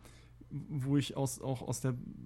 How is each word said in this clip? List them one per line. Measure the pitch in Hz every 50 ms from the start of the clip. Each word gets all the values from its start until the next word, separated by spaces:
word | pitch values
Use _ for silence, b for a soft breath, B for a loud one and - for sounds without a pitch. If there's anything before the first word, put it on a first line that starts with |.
| B B B B B B B B - -
wo | - 143 - - 156 139 127 139 143 143
ich | - - -
aus, | 139 139 127 - -
auch | - 135 131 117 -
aus | - 120 -
der | - 131 123 127 - - - - 120